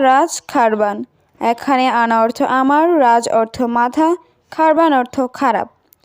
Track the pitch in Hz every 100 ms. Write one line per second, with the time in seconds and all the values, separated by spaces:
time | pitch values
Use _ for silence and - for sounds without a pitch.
0 | 269 262 330 - - 277 226 214 208 208
1 | 247 _ _ - 226 233 - 262 254 240
2 | 233 226 226 240 277 254 269 294 330 330
3 | 247 233 226 226 226 - 240 233 247 294
4 | 320 349 _ _ - - 320 311 330 269
5 | 247 - 254 - 269 208 226 _ _ _